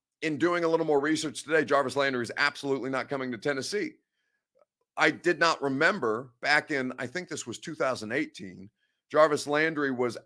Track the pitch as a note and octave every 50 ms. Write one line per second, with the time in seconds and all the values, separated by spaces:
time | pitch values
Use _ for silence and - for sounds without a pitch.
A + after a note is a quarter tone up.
0 | _ _ _ _ - D#3+ D#3 B2+ D#3+ F3 F3 F3 E3+ E3 E3 E3 D#3+ D#3 D3 C#3
1 | C3+ D3+ D#3 D3+ D#3 D3+ - - - D3 D#3+ D#3 D3+ A#2+ C#3+ C#3 C#3+ B2+ A#2 C#3+
2 | C#3 C#3 C3 B2 A#2+ G#2 - - C#3+ C#3+ - - - C#3 C3+ C3+ G#2+ C3+ C3+ C3
3 | A2+ - C#3+ C3+ C3 B2+ B2 G#2 - D3 C#3+ C3+ B2 - - G#3 - - - _
4 | _ _ _ _ _ _ _ _ _ _ _ _ _ _ _ _ _ _ _ -
5 | D#3 D#3+ D3+ - - F3 E3+ C#3 E3+ E3 D3+ - C#3 C#3 C3+ C3+ D#3+ F3+ G#3+ F#3+
6 | C3+ A2+ G#2+ A#2 C3+ C3 _ _ - C3+ D3 D3+ D3+ - D3+ C#3 B2+ B2+ - -
7 | B2+ A#2+ - F3+ F3+ - D#3 B2+ - B2 G#2+ - - - D#3 - D3+ C3 B2 G#2+
8 | G#2+ G#2 A#2 D3 D#3 - - - A2+ F#2 F2+ G2 F#2+ G#2+ _ _ _ _ _ _
9 | _ _ - D3 D#3 D#3 D3 C#3 - C#3+ D3 D3 D#3 E3 D#3+ D3+ C#3+ C#3 C3 A#2+
10 | B2 A#2+ A2 - -